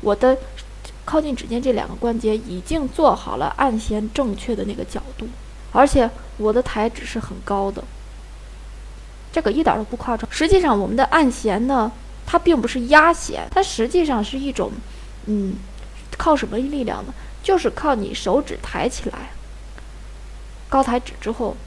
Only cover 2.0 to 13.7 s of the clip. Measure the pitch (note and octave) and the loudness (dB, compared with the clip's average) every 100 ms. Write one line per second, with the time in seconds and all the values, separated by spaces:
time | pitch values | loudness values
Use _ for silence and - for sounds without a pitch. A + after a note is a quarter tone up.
2 | A#3 A#3 G#3+ G#3+ - F3+ - D#4+ C4 - | 0 2 2 0 -2 -8 -2 -2 -2 4
3 | D4+ - - - - - C4+ A3 - G#3+ | 4 4 -2 -2 -2 2 2 2 0 -2
4 | G#3+ - B3+ G3 - G#3+ G3 G3 - - | -2 0 0 -2 -4 -4 -4 -4 -6 -8
5 | - - A3 A#3+ - - - - C#4+ C#4 | -10 -10 -10 -10 -16 -16 -2 6 8 8
6 | A#3 - - - G#3+ A3+ B3+ A3 A3 A#3 | 4 0 -14 -2 2 2 2 0 -2 -2
7 | - A3+ - F#3 - G3 G3 G3 - - | -8 -6 -6 -10 -4 -2 -2 -4 -10 -14
8 | - - - - - - - - - - | -14 -16 -16 -16 -16 -16 -14 -14 -14 -16
9 | - - - - D#4+ C4+ D#4 - G#3+ A#3+ | -16 -16 -4 0 2 4 4 2 0 -6
10 | - A3+ A3+ - D#4+ F#4+ E4+ G#3 F#3 A3+ | -4 -4 -4 0 6 6 6 2 2 2
11 | - D#4+ C#4 A#3+ A3 G3 B3 C4+ A3 - | 4 6 4 2 0 0 2 2 2 -2
12 | - - - E4+ E4+ D#4 A3+ C4 A#3+ D4+ | -14 -12 0 2 6 4 2 -2 6 8
13 | D#4+ E4 - - D#2+ - F#4+ | 8 4 -2 -6 0 2 2